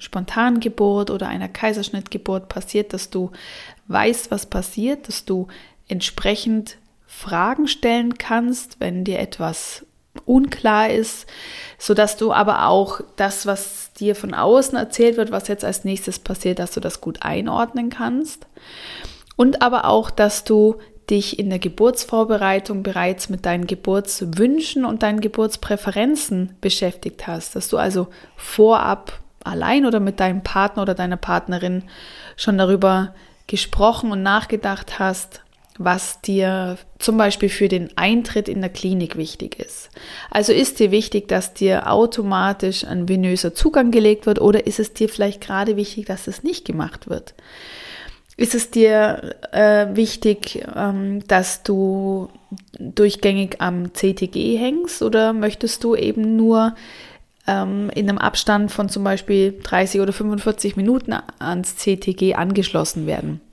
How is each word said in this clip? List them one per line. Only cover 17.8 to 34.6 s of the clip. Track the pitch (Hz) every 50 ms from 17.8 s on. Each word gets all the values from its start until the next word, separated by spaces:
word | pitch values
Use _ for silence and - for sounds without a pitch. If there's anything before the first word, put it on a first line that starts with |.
| 233 240
kannst. | - - 233 233 240 269 311 302 - - - - _ - - - - - - - - - - - - - - - -
Und | - 247 262 277 - 247
aber | 247 247 247 -
auch, | - 214 220 220 -
dass | - - 208 208 208 - -
du | - 220 214 214 214 220 220 - - - - _ -
dich | 208 202 202 - - -
in | 202 196
der | 185 180
Geburtsvorbereitung | 185 180 - - 208 247 254 - - - 233 226 226 226 220 202 196 190 190 196 196 - 208 190 196
bereits | 202 185 175 175 180 190 185 - -
mit | 190 185 -
deinen | 175 175 175 175
Geburtswünschen | 175 185 185 - 190 190 196 196 - - - 196 170 160 180 220 254 285 320 311 - - 277 254
und | 233 220 226 226
deinen | 208 214 214 208
Geburtspräferenzen | 208 - - 220 214 - - - - 208 202 - 202 180 202 226 269 302 302 - - 196 185 185 185 - -
beschäftigt | - 196 - - 196 175 180 - - 175 - - -
hast, | - 170 165 165 - -
dass | 185 185 -
du | - -
also | - 190 190 185 180 180 - - - - _
vorab | - - - - - 214 220 226 - - - 196 196 - - - - - - - _ -
allein | - 180 170 165 175 240 285 277
oder | 240 226 214
mit | 202 196 196 -
deinem | 190 185 180 190 180
Partner | - - 190 196 208 208 214 196
oder | 190 180
deiner | 180 180 180 180
Partnerin | 175 - - 175 175 - - 180 175 180 180 180 185 185 - - - - - - - - - -
schon | - - 226 202 190
darüber | 190 185 196 190 196 190 190 190 190 190 - - - - _ _ _
gesprochen | - - 196 - - - - 196 226 233 - - 226 202
und | 190 190
nachgedacht | 196 202 214 208 - 226 214